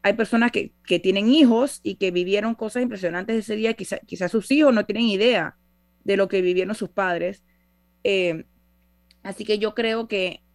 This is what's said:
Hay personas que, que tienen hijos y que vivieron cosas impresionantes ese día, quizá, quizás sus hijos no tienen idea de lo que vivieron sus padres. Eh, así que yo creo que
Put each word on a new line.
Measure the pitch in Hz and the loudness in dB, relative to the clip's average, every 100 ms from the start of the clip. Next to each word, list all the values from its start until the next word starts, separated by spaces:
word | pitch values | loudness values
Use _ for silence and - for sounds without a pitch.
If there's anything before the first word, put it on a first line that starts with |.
Hay | 202 | 0
personas | 214 214 233 233 | 0 0 2 0
que, | 208 - _ | -2 -6 _
que | - 175 | -2 0
tienen | 190 196 214 | 2 2 4
hijos | 294 262 226 269 - | 6 6 6 0 -4
y | 208 190 | -8 -2
que | 190 | -2
vivieron | 180 180 202 220 | 0 0 0 0
cosas | 233 220 247 | -4 -6 -4
impresionantes | 233 208 180 175 190 226 | -4 -4 -6 -6 -4 -4
ese | 208 214 | -4 -4
día, | 220 226 | -2 -4
quizá, | 185 - | -8 -10
quizás | - - 180 | -10 -6 -2
sus | 226 - | -2 2
hijos | 285 294 | 4 6
no | 226 202 | 4 0
tienen | 214 233 | -2 -2
idea | 196 226 220 156 _ _ _ _ _ | 2 2 2 -2 _ _ _ _ _
de | - 196 | -2 0
lo | 190 | 2
que | 196 | 0
vivieron | 180 180 185 214 | 0 0 -2 -6
sus | 185 | -6
padres. | - 190 170 175 196 _ _ _ _ _ _ | -4 -2 -2 -4 -8 _ _ _ _ _ _
Eh, | - 196 180 160 - _ _ _ _ _ _ _ | 0 0 0 -2 -10 _ _ _ _ _ _ _
así | 196 196 - | -14 -12 -4
que | 208 | -2
yo | 214 | -2
creo | 214 226 220 226 | -2 -2 -2 -4
que | 202 185 - _ | -4 -4 -6 _